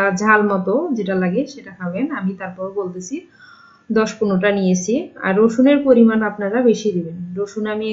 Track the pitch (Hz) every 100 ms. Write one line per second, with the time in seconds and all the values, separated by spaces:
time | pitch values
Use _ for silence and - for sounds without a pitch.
0 | 196 185 220 214 208 190 185 254 349 226
1 | 196 185 180 214 - - 196 185 180 190
2 | 302 226 190 190 185 180 190 202 180 185
3 | 185 311 - _ - - _ _ - 226
4 | 214 - 208 185 202 202 185 180 208 277
5 | - - 190 196 226 254 269 285 277 233
6 | 226 220 208 208 196 240 247 196 214 180
7 | 165 180 175 185 202 214 214 214 220